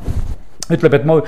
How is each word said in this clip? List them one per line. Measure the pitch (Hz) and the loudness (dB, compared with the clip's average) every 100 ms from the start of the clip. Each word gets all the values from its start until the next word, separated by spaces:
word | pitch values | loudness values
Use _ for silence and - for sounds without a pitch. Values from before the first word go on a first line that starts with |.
| - - - - - - - | -4 -2 -2 -4 -10 -10 -2
ütleb, | 170 160 143 | 2 4 4
et | 151 | 2
mu, | 160 | 2